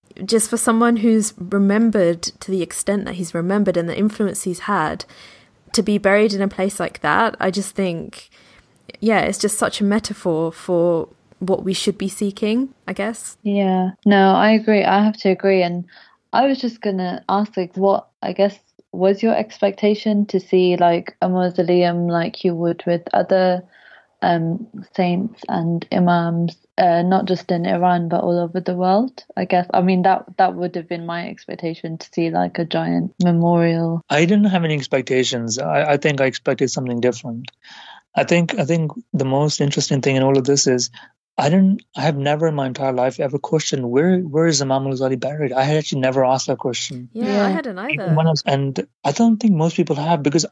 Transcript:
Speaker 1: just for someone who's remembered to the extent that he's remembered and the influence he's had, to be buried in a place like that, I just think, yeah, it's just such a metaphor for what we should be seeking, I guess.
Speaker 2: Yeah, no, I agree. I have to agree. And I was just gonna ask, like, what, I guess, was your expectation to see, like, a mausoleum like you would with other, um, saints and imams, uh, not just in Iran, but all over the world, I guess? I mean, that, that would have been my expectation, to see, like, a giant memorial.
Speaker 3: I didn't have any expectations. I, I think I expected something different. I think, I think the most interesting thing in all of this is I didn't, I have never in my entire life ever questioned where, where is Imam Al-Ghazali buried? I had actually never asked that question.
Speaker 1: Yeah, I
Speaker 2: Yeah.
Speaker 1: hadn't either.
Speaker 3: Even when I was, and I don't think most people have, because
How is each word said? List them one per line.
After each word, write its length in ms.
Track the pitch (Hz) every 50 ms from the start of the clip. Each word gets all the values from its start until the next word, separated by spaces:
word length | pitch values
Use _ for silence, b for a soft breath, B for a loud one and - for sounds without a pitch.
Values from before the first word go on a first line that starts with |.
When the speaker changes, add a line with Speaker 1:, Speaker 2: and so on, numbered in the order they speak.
| _ _ - - 190
Speaker 1:
just 240 | 196 226 220 214 -
for 80 | -
someone 420 | 226 - - 226 226 240 240 240 220
who's 360 | 208 233 220 220 208 - -
remembered 840 | - 180 180 202 202 196 196 202 214 233 226 214 214 180 170 170 165
to 280 | - - - _ - -
the 100 | 190 190
extent 420 | 165 165 - - - - 196 202 -
that 100 | - -
he's 180 | 180 185 165 -
remembered 420 | 170 165 180 196 208 202 196 175
and 120 | 175 170 170
the 100 | - -
influence 460 | 202 214 208 - 214 196 - - -
he's 160 | 190 180 -
had, 440 | - - 208 185 156 151 - - - B B B B B B B B B B _ _ -
to 100 | - -
be 160 | 185 214 208 202
buried 340 | 202 196 196 208 214 220
in 80 | 202 196
a 80 | 196 202
place 300 | - - 185 196 - -
like 220 | 175 165 - -
that, 340 | - 147 151 190 226 226 - -
I 100 | - 190
just 240 | 175 202 196 - -
think, 560 | - 196 180 170 165 151 - - - - _ b b b b b b b b b b _ - - -
yeah, 220 | - 220 220 190
it's 140 | - - 196
just 220 | - - 208 - -
such 220 | - - - -
a 40 | 208
metaphor 680 | 196 202 220 214 - 208 - - 180 165 156 165 165
for 560 | 165 - - - 180 170 170 175 170 165 - - - _ _ _ _ _
what 240 | 190 180 190 - -
we 100 | 185 196
should 240 | - - 214 - -
be 100 | 196 190
seeking, 640 | - - 214 202 196 - - 208 220 247 269 262 - _ _
I 60 | -
guess. 440 | 190 - 196 214 233 - - - - _
Speaker 2:
Yeah, 480 | _ 208 202 202 196 190 185 185 185 190 - - _
no, 260 | 208 202 196 190 190
I 200 | 190 - 202 214
agree. 320 | 220 214 220 214 214 202 -
I 180 | - 190 202
have 160 | 208 214 208 -
to 100 | - 202
agree. 340 | 185 185 - 196 190 185
And 220 | 180 175 175 175 180 b b b b b b b _ _
I 140 | - - 254
was 140 | 277 269 262
just 200 | 254 233 233 -
gonna 440 | - 208 190 190 185 180 180 - - -
ask, 280 | 185 202 214 214 -
like, 200 | 196 180 175 -
what, 320 | 190 190 196 196 - - _ _ _
I 100 | - 196
guess, 260 | 190 190 196 202 196 - _ _ _ - _ _
was 300 | - 180 185 190 202 196
your 120 | - 226 233
expectation 880 | - 220 220 - - - 202 196 - - 208 214 208 - 220 214 208 208
to 140 | 208 - 185
see, 360 | - - - 185 180 180 180
like, 400 | 170 175 175 170 175 180 - - _
a 60 | - 185
mausoleum 800 | 180 180 180 180 175 185 175 165 180 180 175 175 175 175 175 175
like 340 | 170 170 165 170 - - -
you 100 | 190 175
would 280 | 165 170 170 170 165 -
with 160 | 175 170 170 170 - -
other, 480 | - 180 180 196 185 185 185 180 180 180 b b b b b b b b b b _
um, 440 | - - 170 170 165 165 170 - 226 - - 202 185 - _
saints 480 | - 185 180 175 180 190 226 - - - -
and 380 | - - 165 170 170 170 - -
imams, 640 | - - 180 175 175 170 170 170 170 170 170 170 - _ _ _ _ -
uh, 240 | 185 175 170 170
not 240 | 175 180 190 190 -
just 240 | 190 185 175 - -
in 140 | 185 170 170
Iran, 440 | 185 185 175 175 180 180 175 170 165
but 140 | 175 170
all 160 | - 175 175 175
over 220 | 175 170 170 185
the 140 | 180 - 185
world, 500 | 175 185 185 190 208 247 262 - - - _ -
I 80 | - 185
guess? 220 | 180 - 180 180 180
I 100 | - 190
mean, 200 | 180 185 190 180
that, 220 | 180 190 185 - - - 185
that 180 | - 190 180 185
would 200 | 175 175 180 170
have 140 | 180 165 170
been 180 | 175 170 170
my 220 | 170 170 170 175 -
expectation, 680 | - - - - - - - 165 165 - - 165 165
to 120 | 160 - -
see, 180 | - - 165 165
like, 280 | 160 180 - 175 - -
a 60 | 170
giant 500 | 165 - 165 165 160 - - 170 180 - _
memorial. 800 | 180 175 170 165 170 170 175 170 170 170 165 165 165 165 165 170 - _
Speaker 3:
I 140 | 143 147 165
didn't 220 | 170 208 208 208
have 180 | 208 185 180 170
any 100 | 160 156
expectations. 840 | 147 127 - - 135 127 - 131 127 127 - 135 120 117 117 110 123
I, 340 | 139 160 156 143 151 151
I 40 | 143
think 240 | 143 - 160 143 135
I 60 | 135
expected 440 | 131 123 - - - 135 - 139 123
something 300 | - 151 131 123 120 120
different. 500 | 117 123 113 117 - 123 117 117 131 - _ B B B B B B B B B B B _
I 100 | - 143
think, 340 | - 170 175 170 160 - -
I 60 | 147
think 260 | 135 170 170 160 151 - 240 - _
the 120 | - 147 135
most 340 | 131 135 139 147 151 - -
interesting 400 | 147 143 - - 143 - 147 135
thing 160 | 123 143 135
in 60 | 131
all 140 | 131 135 135
of 80 | 139 123
this 220 | 135 139 139 -
is 240 | 139 127 123 123 - B B B B B B _ _ _ -
I 120 | 139 143
didn't, 320 | 165 190 190 190 196 247 - _ _
I 60 | -
have 160 | 139 160 156
never 320 | 143 139 143 147 151 165 160
in 60 | 151
my 120 | 143 135
entire 280 | 131 120 - 135 135 127
life 260 | 123 123 135 123 -
ever 180 | 156 135 139 143
questioned 520 | - - 165 156 - - - 139 127 120
where, 300 | 120 135 160 185 190 180
where 260 | 185 160 135 156 165
is 160 | 170 156 139
Imam 240 | 143 135 131 135 135
Al-Ghazali 340 | 135 135 127 135 131 131 123
buried? 320 | 117 135 147 151 151 123
I 120 | 123 131 131
had 120 | 143 151
actually 240 | 156 147 - - 139
never 240 | 131 131 131 135 131
asked 220 | 127 131 131 -
that 100 | - 135
question. 540 | 120 - 135 120 - - - 139 123 127 123
Speaker 1:
Yeah, 120 | _ 226 226
I 40 | 208
Speaker 2:
Yeah. 200 | 202 202 - -
Speaker 1:
hadn't 280 | - - - 247 190 180
either. 140 | 202 269
Speaker 3:
Even 220 | 302 - 202 175 160
when 120 | 156 160
I 40 | 165
was, 120 | 160 151 -
and 400 | - 139 139 139 139 131 - - - _ _ -
I 80 | 143
don't 240 | 143 - 233 233 226
think 160 | 208 233 220
most 240 | 190 156 156 170 165
people 200 | - 156 147 156
have, 260 | 143 147 165 175 160
because 240 | 139 147 143 170 151 -